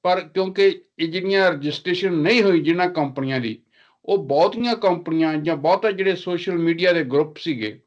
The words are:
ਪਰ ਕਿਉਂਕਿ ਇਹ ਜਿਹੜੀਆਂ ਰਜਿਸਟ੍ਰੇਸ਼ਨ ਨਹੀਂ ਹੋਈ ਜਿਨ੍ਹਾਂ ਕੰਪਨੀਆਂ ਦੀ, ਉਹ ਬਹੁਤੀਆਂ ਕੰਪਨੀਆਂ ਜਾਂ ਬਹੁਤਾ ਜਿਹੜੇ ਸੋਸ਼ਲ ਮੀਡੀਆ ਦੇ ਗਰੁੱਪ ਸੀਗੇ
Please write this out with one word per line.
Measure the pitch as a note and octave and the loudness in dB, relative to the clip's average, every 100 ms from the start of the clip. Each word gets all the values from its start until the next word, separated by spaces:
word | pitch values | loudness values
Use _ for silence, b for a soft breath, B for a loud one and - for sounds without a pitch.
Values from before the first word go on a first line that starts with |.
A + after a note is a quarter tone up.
ਪਰ | F3+ F#3 E3 | 2 0 -2
ਕਿਉਂਕਿ | F#3+ F#3+ F#3+ G3 - _ - | -4 -2 4 2 2 _ -6
ਇਹ | E3 | -4
ਜਿਹੜੀਆਂ | F3 F#3 G3 F#3 | -2 0 2 2
ਰਜਿਸਟ੍ਰੇਸ਼ਨ | D3+ D3 C3+ F3+ F3+ F#3+ | 2 -6 -6 -4 -2 -2
ਨਹੀਂ | E3 D#3+ A#3+ | 0 2 4
ਹੋਈ | G3+ E3+ | 4 2
ਜਿਨ੍ਹਾਂ | D3+ E3+ F3+ | 2 0 0
ਕੰਪਨੀਆਂ | E3+ C#3+ C3 C3+ C3 | -2 -4 -4 -4 -4
ਦੀ, | A2+ G#2+ _ b b b | -4 -8 _ b b b
ਉਹ | - G3 | -2 -2
ਬਹੁਤੀਆਂ | C#3+ D3+ F#3 A3+ A#3+ A3+ | 0 2 2 2 -2 0
ਕੰਪਨੀਆਂ | G3 E3+ E3+ D#3+ D#3+ D#3 | 0 0 -2 0 0 0
ਜਾਂ | D3+ D3+ | -2 -2
ਬਹੁਤਾ | D3+ G3 A3 | 0 2 0
ਜਿਹੜੇ | F#3+ F#3+ F3+ | 0 -2 -2
ਸੋਸ਼ਲ | F#3 F3 F#3 F3 | -4 -4 -4 -2
ਮੀਡੀਆ | E3 E3 F3+ | 0 2 2
ਦੇ | E3+ | 2
ਗਰੁੱਪ | C3+ C#3 D3+ - | 0 0 -2 -6
ਸੀਗੇ | E3 B2+ G#2+ - | -6 -4 -6 -10